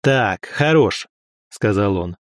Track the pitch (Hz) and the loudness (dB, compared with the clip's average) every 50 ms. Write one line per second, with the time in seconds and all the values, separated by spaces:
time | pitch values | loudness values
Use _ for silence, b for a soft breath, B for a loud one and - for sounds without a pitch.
0 | - 135 135 131 120 101 95 - - - - - 147 151 160 160 127 98 - - | 2 2 2 2 0 -2 -2 -6 -10 -14 -4 -2 0 4 4 4 4 4 0 -6
1 | - _ _ _ _ _ _ _ _ _ - - - 110 101 98 101 101 95 90 | -12 _ _ _ _ _ _ _ _ _ -8 -4 -2 0 0 0 0 0 0 -2
2 | 85 87 87 _ _ | -4 -6 -10 _ _